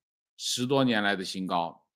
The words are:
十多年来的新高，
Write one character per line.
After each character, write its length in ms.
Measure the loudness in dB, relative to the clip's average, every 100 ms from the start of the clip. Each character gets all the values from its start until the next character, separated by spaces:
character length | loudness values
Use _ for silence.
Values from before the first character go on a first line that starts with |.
| _ _ _ -10
十 260 | -6 -4
多 180 | 0 2
年 200 | 4 4
来 120 | 2 0
的 60 |
新 220 | -4 -6 -2
高， 400 | -2 -2 -8 _